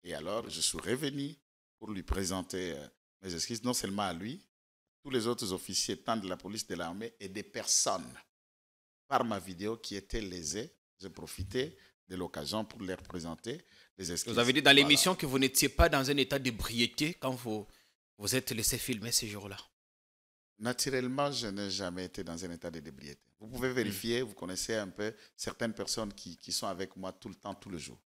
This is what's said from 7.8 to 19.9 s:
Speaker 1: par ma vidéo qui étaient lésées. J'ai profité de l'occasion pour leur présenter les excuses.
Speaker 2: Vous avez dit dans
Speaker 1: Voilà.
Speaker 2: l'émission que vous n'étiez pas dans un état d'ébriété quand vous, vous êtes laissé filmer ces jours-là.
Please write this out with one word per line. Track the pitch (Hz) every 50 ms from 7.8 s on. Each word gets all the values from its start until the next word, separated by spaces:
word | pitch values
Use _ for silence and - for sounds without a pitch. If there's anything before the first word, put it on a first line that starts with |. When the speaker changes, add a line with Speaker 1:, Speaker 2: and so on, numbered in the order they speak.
| - - 98 92 78 62 - - - _ _ _ _ _ _ _ _ _ _ _ _ _ _ _ _
Speaker 1:
par | _ 139 131 127
ma | 117 104 98
vidéo | 85 95 92 82 101 107 113
qui | 110 - - 101
étaient | 98 95 _ - 117
lésées. | 107 95 90 90 82 80 82 104 127 170 _ _ _ _ _ _
J'ai | 92 92
profité | - - 82 80 - - 92 95 98 127 131 160 - - - - _ _ _
de | _ 92
l'occasion | 92 87 82 - - 76 73 95 110 110
pour | - - 113
leur | 101 90 92 - -
présenter | - - 90 80 82 82 - - 110 131 170 - _ - - - _ _
les | - 95 78
excuses. | 85 90 - 117 110
Speaker 2:
Vous | 117
avez | 120 123 127
dit | 151
dans | 143 143
Speaker 1:
Voilà. | 139 139
Speaker 2:
l'émission | 143 143 147 135 - 185 185
que | 170 -
vous | 139 127 135
n'étiez | 135 131 - - - 135
pas | - - 170 165
dans | 151 139 131 131
un | 143
état | 135 131 - 147 139
d'ébriété | 131 127 117 95 - - 117 117 117 113 - - 151 156 180
quand | - - 131
vous, | 127 120 123 120 107 107 101 - - - _ _ _ _ _ _ _
vous | - 104 98 123
êtes | 131 127 -
laissé | 123 110 110 - -
filmer | 120 - - 127 104 104 117
ces | 117 - -
jours-là. | 107 104 104 101 101 98 - - _ _ _ _ _